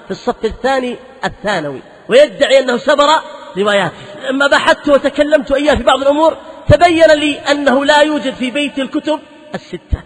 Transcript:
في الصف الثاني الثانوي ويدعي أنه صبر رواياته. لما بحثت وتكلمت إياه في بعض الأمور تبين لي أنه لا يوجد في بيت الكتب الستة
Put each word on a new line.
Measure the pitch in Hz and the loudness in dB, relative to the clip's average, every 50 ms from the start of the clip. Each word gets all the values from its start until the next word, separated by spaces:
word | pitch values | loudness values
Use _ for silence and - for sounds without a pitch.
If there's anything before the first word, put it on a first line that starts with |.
| _ | _
في | - | -12
الصف | 196 - - 247 240 - - | -12 -8 -6 -8 -6 -4 -6
الثاني | 220 - - - 262 269 269 254 247 233 - - - - - - | -6 -6 -4 -4 -2 -2 -2 -2 -6 -8 -10 -14 -20 -16 -10 -10
الثانوي | 185 - - - 202 202 175 151 143 135 120 - - - - - - | -10 -8 -6 -6 -4 -4 -4 -4 -8 -10 -12 -16 -20 -20 -20 -6 2
ويدعي | 202 269 302 262 190 - 277 - 269 269 | 4 4 4 4 2 -4 0 2 2 2
أنه | 262 254 240 | 2 0 -4
صبر | 233 - 269 302 277 294 285 311 302 - - - - - - - 180 | -2 0 0 2 2 2 2 2 0 -2 -8 -18 -18 -18 -12 -6 -4
رواياته. | 202 208 202 202 185 156 - - - - - - - 269 | -2 0 0 0 -2 -2 -6 -12 -20 -18 -16 -12 -8 -6
لما | 262 277 277 | -2 -2 0
بحثت | 277 302 262 - 320 311 - - 294 | 2 0 2 2 0 -2 0 2 2
وتكلمت | 285 254 262 269 - - 294 294 302 302 240 - | 2 2 2 -2 0 0 0 2 2 0 0 -2
إياه | 277 269 285 302 269 | -2 0 2 0 0
في | 208 | 2
بعض | 233 - 262 262 | 2 0 0 2
الأمور | 269 277 285 294 320 320 - - - - - - - - | 2 0 2 4 2 0 0 -2 -14 -18 -20 -10 2 2
تبين | 294 285 349 359 330 320 330 311 | 4 6 6 4 6 6 6 6
لي | 311 294 302 302 277 - | 6 4 2 -4 -4 -4
أنه | - 262 285 294 285 269 240 269 285 | -2 -2 -2 0 2 0 2 2 2
لا | 277 302 294 | 2 4 4
يوجد | 302 302 302 285 208 262 220 | 4 2 0 -4 -4 -6 -6
في | - 247 254 | -4 -6 -4
بيت | 214 294 294 262 - 269 | -4 -4 -4 -4 -4 -6
الكتب | 262 - - 302 - 311 311 311 - - - - - - - | -8 -4 -6 -6 -4 -4 -6 -6 -8 -20 -20 -20 -18 -14 -14
الستة | 180 - - - 165 _ _ - - - | -14 -12 -12 -16 -16 _ _ -6 -6 -6